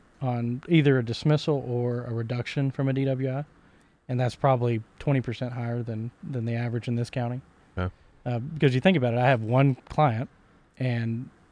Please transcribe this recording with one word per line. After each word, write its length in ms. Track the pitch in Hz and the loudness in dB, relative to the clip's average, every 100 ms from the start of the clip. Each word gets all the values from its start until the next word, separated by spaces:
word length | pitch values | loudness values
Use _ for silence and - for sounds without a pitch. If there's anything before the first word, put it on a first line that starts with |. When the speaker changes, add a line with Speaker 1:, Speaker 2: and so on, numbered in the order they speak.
| _ - | _ -6
Speaker 1:
on 420 | 131 120 117 127 - | -4 -2 -2 -4 2
either 300 | 165 143 131 | 4 6 4
a 60 | |
dismissal 600 | 117 113 151 151 - 139 123 | 2 0 2 2 2 -2 -2
or 360 | 120 123 120 | -2 -2 -4
a 100 | 120 | -4
reduction 560 | 117 117 120 - 147 135 | -4 -4 -4 -4 -2 -2
from 180 | - 135 | 0 -2
a 40 | |
D 120 | 135 | 0
W 260 | 135 131 131 | 0 0 -2
I, 140 | 135 147 _ _ _ _ _ - | -4 -8 _ _ _ _ _ -6
and 100 | 123 | -2
that's 160 | 123 | -2
probably 480 | - 139 127 120 113 - - | 0 2 2 2 -2 -4 -6
twenty 220 | 151 139 | 0 0
percent 320 | 120 110 123 | 0 -6 -6
higher 300 | 123 117 120 | -6 -6 -4
than, 280 | 117 110 117 - | -6 -6 -8 -10
than 220 | 160 131 | -8 -6
the 100 | 113 | -4
average 340 | 117 120 120 123 | -2 -2 -4 -2
in 80 | 120 | -2
this 140 | 120 | -2
county. 300 | 131 120 127 - _ _ 92 | -4 -4 -6 -12 _ _ -4
Speaker 2:
Okay. 160 | 90 - _ _ 123 | -4 -6 _ _ -6
Speaker 1:
Uh, 120 | 120 | -4
because 360 | 139 156 143 | -4 2 2
you 60 | 127 | 4
think 160 | 190 165 | 4 4
about 160 | 123 | 2
it, 40 | 120 | 2
I 60 | 127 | 4
have 140 | 123 | 2
one 320 | 110 127 139 123 - | 2 4 4 2 -4
client, 400 | - 147 110 139 _ _ _ _ - | 2 2 2 -4 _ _ _ _ -6
and, 500 | 127 117 113 113 135 _ _ | -2 -2 -2 -4 -8 _ _